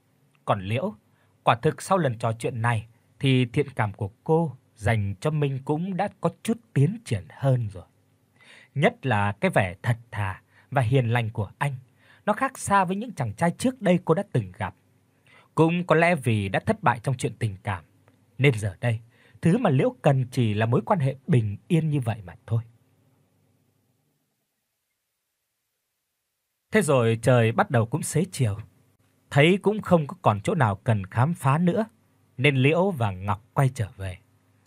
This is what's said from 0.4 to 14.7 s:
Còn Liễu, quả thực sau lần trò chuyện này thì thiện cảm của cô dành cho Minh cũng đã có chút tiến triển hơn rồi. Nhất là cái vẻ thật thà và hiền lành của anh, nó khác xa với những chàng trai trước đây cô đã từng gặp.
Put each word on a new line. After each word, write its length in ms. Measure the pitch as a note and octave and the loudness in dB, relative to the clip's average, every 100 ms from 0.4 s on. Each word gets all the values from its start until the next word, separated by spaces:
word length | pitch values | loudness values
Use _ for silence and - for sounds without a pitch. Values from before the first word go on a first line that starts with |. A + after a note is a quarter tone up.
| - | -4
Còn 160 | G#2+ | -4
Liễu, 340 | F#2+ A#2+ G3+ - _ _ _ _ | -2 -4 -4 -8 _ _ _ _
quả 120 | - A#2 | 0 0
thực 260 | D#3+ D3+ | 0 -4
sau 160 | - F#3+ | -2 0
lần 200 | C#3+ A2+ | 0 -2
trò 160 | A#2 | -4
chuyện 280 | A2+ D3 A#2+ | -4 -6 -2
này 260 | A#2+ A2+ - _ _ - | -2 -2 -6 _ _ -4
thì 260 | C3+ B2+ B2 | 0 2 2
thiện 240 | D3 C#3 | -2 -2
cảm 240 | - G#2+ | -2 -4
của 180 | - G2+ - | -4 -10 -8
cô 320 | - D#3+ D#3+ - _ _ | 0 0 0 -6 _ _
dành 400 | A2 A2 G2+ F#2+ | -2 0 -2 -4
cho 120 | D3+ | -4
Minh 280 | D#3 C#3+ C3+ C3+ | -2 -2 -2 -4
cũng 320 | D3+ F#3 F3 | -4 -4 -4
đã 120 | G#2 - | -6 -4
có 80 | E3 - | -6 -4
chút 140 | - A3+ _ | -4 -6 _
tiến 240 | C3+ D3 A#3 - | 0 0 0 -6
triển 200 | G2 F2 | -8 -8
hơn 400 | - C#3 B2+ G#2+ | -4 0 0 -2
rồi. 160 | F#2 - _ _ _ _ _ - - _ C3+ | -10 -18 _ _ _ _ _ -20 -20 _ 0
Nhất 300 | G3 - C3+ | 0 0 -2
là 260 | G#2+ G2+ | 0 0
cái 200 | G2 F#3+ | -2 0
vẻ 240 | C#3 F#2+ F2 | 0 -2 -2
thật 140 | A#2 A#2 - | -4 -4 -6
thà 300 | G#2 F#2+ F#2 _ _ _ | -8 -8 -8 _ _ _
và 100 | C3+ | -2
hiền 320 | A2+ C3+ A2+ | 0 2 2
lành 160 | A#2+ A2 | 0 -2
của 220 | A2+ G2 - | -6 -8 -6
anh, 180 | C#3+ B2+ - _ _ _ - | -6 -6 -14 _ _ _ -4
nó 80 | |
khác 240 | G#3+ C4 C4 | -2 -4 -4
xa 280 | - G3+ F3+ | 0 0 0
với 100 | G3 | -2
những 160 | B3 | -8
chàng 220 | - A2+ | -8 -8
trai 180 | - E3+ | -2 -2
trước 300 | F3 B3 B3+ | 0 -4 -2
đây 180 | G3+ F3+ - | 0 2 2
cô 80 | |
đã 100 | E3 - | 0 0
từng 200 | C3 F#2+ - | -4 -4 -6
gặp. 180 | F#2 | -8